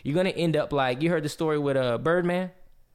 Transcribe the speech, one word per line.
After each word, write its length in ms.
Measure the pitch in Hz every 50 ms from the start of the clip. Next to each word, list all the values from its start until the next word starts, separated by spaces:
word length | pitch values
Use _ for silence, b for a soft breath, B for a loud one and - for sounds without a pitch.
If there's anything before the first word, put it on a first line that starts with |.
| B
you're 120 | 127 143
gonna 140 | 175 185 190
end 260 | - - 170 170 156
up 180 | 151 147 - 147
like, 280 | 139 131 127 127 127
you 80 | 151 165
heard 140 | 180 160 151
the 60 | 147
story 300 | - - 165 156 151 151
with, 180 | 147 143 135 131
uh, 200 | 127 123 120 117
Birdman? 540 | 123 156 170 180 170 175 175 180 185 180 - - - - - - - _ _